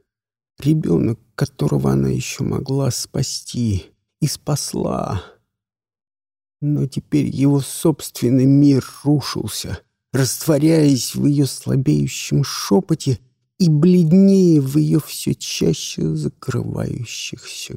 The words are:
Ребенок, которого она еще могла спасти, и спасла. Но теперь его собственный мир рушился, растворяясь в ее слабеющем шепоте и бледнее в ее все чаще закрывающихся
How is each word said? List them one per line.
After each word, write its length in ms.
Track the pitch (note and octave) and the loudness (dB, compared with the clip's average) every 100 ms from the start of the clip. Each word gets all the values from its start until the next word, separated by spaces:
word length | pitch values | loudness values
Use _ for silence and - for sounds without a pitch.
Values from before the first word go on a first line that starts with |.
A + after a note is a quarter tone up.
| _ _ _ _ _ _ | _ _ _ _ _ _
Ребенок, 600 | C#3+ D#3 F3 E3+ A2+ A#2 _ - | 0 0 2 0 0 -4 _ -6
которого 560 | C#3 - D3 C#3+ C3+ | -6 -2 -2 0 0
она 160 | C3+ C3+ | 0 0
еще 380 | B2+ - - - | -2 -6 -6 -4
могла 440 | - C3+ C3+ C3+ | -4 -4 -4 -2
спасти, 1000 | - - - C#3 - - B2 A2+ F#2+ - _ _ - | -4 -6 -6 -6 -8 -10 -4 -2 -2 -6 _ _ -4
и 60 | D#3 | -4
спасла. 960 | - - D3 - - - B1 - F#2+ - _ _ _ _ _ _ _ _ _ _ _ _ - | -4 -6 -4 -4 -6 -4 -4 -4 -8 -10 _ _ _ _ _ _ _ _ _ _ _ _ -8
Но 260 | D3 D3 C#3 | -2 -2 -2
теперь 400 | C#3+ - D3+ B2 | -6 -2 -2 -2
его 340 | - C#3 C#3+ | 0 2 2
собственный 840 | C3+ - E3 D3 - - A#2+ C3 C3+ | -2 -2 -2 -2 -8 -4 2 4 6
мир 400 | C#3 C#3+ C3 - - | 6 6 4 0 -6
рушился, 760 | C#3 D3 - - G#2+ - F2+ - _ _ _ | 0 0 0 -6 -8 -8 -10 -12 _ _ _
растворяясь 1040 | B2 B2+ - - C#3+ D#3 E3 D3 C3 - B2+ | -2 -2 -2 0 2 4 4 4 2 -2 -2
в 100 | C3+ | 0
ее 200 | C#3+ C3+ | 2 0
слабеющем 1000 | - B2 C3 C3+ D3 C#3 - - C#3+ | -2 -2 -2 2 0 0 -6 -2 -2
шепоте 760 | C3+ - - G3+ - E3 C#3 B2+ _ _ _ - | -2 -4 0 0 2 -2 -2 -4 _ _ _ -2
и 100 | F3 | 2
бледнее 920 | D3+ F3+ F3+ D#3+ F#3+ G3 G3 F3+ D#3 | 4 6 4 6 6 6 6 6 4
в 160 | C3+ D3 | 2 0
ее 220 | D3+ D#3+ | 2 0
все 340 | - - - | -2 -8 -6
чаще 840 | - - - E3 D#3 - - D#3+ D#3 | -6 -8 -2 -2 -2 -6 -6 -4 -4
закрывающихся 1600 | D3 - - A#2+ A2 A2 A2 - A#2 - - - - - - | -6 -8 -6 -6 -4 -6 -6 -6 -10 -12 -12 -14 -16 -16 -14